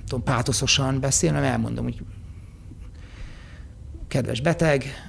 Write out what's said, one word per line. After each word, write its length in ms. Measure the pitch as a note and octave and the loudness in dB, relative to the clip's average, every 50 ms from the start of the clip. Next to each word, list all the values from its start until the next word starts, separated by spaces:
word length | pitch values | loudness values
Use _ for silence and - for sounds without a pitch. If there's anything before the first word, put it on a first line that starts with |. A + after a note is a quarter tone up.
| - - | -6 -4
tudom, 160 | C3+ B2 - | -4 -2 2
pátoszosan 760 | C#3 C3 A#2+ A#2+ - A2+ - C3+ A#2+ - - C3+ C3+ C3+ C3 | 4 4 4 4 2 2 2 4 4 4 4 4 4 2 2
beszélni, 360 | C3 C3+ - - - D#3+ D3 | 2 4 4 4 4 4 4
hanem 140 | C#3+ C#3 C3+ A#2+ | 4 4 4 4
elmondom, 320 | A#2 A2+ A2+ A#2 A#2 A#2+ | 4 2 0 0 -2 -2
hogy 120 | B2 A#2+ - - - - - - - - - - - - - - - - - - - - - - - - - - - - - - - - - - - - - - - - - - - | -2 -2 -4 -6 -10 -12 -12 -12 -12 -12 -14 -14 -16 -16 -16 -16 -16 -14 -14 -14 -14 -14 -14 -16 -14 -12 -12 -12 -10 -12 -12 -14 -16 -16 -14 -14 -14 -14 -14 -14 -12 -12 -12 -8 -2
Kedves 320 | - C#3 A#2 - A#2 A#2 | 0 0 0 0 0 0
beteg, 440 | C#3 E3+ E3 - E3 D#3 C#3+ C#3 C3+ C#3 - - - | 2 2 4 4 4 4 4 4 2 -2 -8 -10 -12